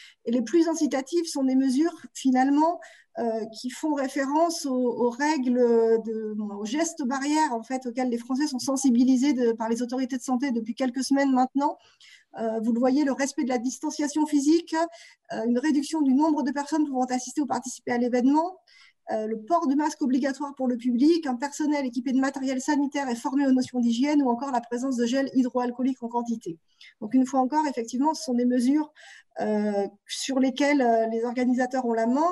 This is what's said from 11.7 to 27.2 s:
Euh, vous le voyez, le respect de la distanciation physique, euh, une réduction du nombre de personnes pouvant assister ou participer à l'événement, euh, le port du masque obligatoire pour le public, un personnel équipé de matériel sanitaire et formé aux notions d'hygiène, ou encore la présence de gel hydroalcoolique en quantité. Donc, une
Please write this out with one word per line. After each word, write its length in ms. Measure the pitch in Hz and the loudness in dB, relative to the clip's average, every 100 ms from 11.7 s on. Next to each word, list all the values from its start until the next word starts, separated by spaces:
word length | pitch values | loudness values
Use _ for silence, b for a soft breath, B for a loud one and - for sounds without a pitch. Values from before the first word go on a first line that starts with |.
| - b b b b _ - | -4 b b b b _ -6
Euh, 220 | 226 226 | -4 -2
vous 100 | 220 | 0
le 80 | 233 | 2
voyez, 240 | 254 262 | 2 2
le 80 | 285 | 2
respect 320 | 247 277 302 | 0 -2 -2
de 60 | 254 | -2
la 80 | 254 | -2
distanciation 680 | 247 - 311 302 294 311 302 | -4 -6 -8 -4 -2 0 0
physique, 480 | 294 277 330 330 320 330 B B B _ | 2 4 2 2 -2 -4 B B B _
euh, 100 | 214 | -6
une 160 | 226 240 | 0 0
réduction 420 | 294 294 294 320 | 2 0 0 0
du 120 | 277 | 2
nombre 300 | 262 320 294 | 4 4 2
de 80 | 240 | 0
personnes 340 | 277 285 311 302 | -4 -2 -2 -2
pouvant 180 | 262 | -2
assister 380 | 254 254 254 - | -2 -4 -4 -6
ou 40 | 269 | -4
participer 460 | 247 247 - - | -4 -6 -10 -6
à 60 | 240 | -2
l'événement, 600 | 247 247 254 294 349 370 _ b b _ - | 0 2 4 2 0 -6 _ b b _ -8
euh, 160 | 220 220 | -6 -4
le 140 | 220 | -6
port 260 | 220 339 330 | 0 0 2
du 80 | 277 | 2
masque 260 | 302 302 | 0 0
obligatoire 540 | 277 254 269 269 285 277 | 0 0 0 -4 -8 -4
pour 140 | 262 | -2
le 80 | 240 | -2
public, 480 | 247 233 294 330 302 | 0 4 4 4 0
un 80 | 247 | -4
personnel 500 | 277 - 302 294 269 | -4 -2 0 0 -2
équipé 280 | 247 262 | -4 0
de 60 | 254 | 0
matériel 420 | 269 269 262 262 | 0 -2 -4 -4
sanitaire 480 | 254 285 277 285 269 | 0 0 0 -2 -4
et 60 | 233 | -4
formé 300 | 285 262 277 | -2 0 4
aux 60 | |
notions 300 | 254 254 247 | 2 2 0
d'hygiène, 400 | 240 233 285 302 | 0 2 2 4
ou 80 | 262 | 2
encore 220 | 233 277 | 0 -2
la 100 | 247 | -4
présence 340 | 233 240 269 240 | -4 -4 -2 0
de 100 | 233 | 0
gel 240 | 262 269 | 0 0
hydroalcoolique 680 | 262 247 247 247 240 262 262 | 0 0 0 -2 -2 -4 -4
en 40 | 233 | -6
quantité. 500 | 240 233 226 185 165 _ B B _ | -6 -4 -6 -6 -12 _ B B _
Donc, 120 | 220 | 0
une 120 | 262 | 2